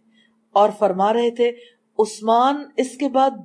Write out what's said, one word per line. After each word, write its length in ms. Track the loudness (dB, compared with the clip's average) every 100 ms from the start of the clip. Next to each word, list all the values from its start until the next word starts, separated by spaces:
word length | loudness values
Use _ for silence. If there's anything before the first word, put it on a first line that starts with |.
| _ _ _ _ _
اور 180 | 2 2 2
فرما 360 | -2 0 0
رہے 180 | 0 -2
تھے، 200 | 0 -2 -4 -14 _ _ -4
"عثمان 560 | -4 -4 0 2 2 0 -6 -6
اس 200 | -6 -4
کے 120 | -4
بعد 200 | 0 0 -2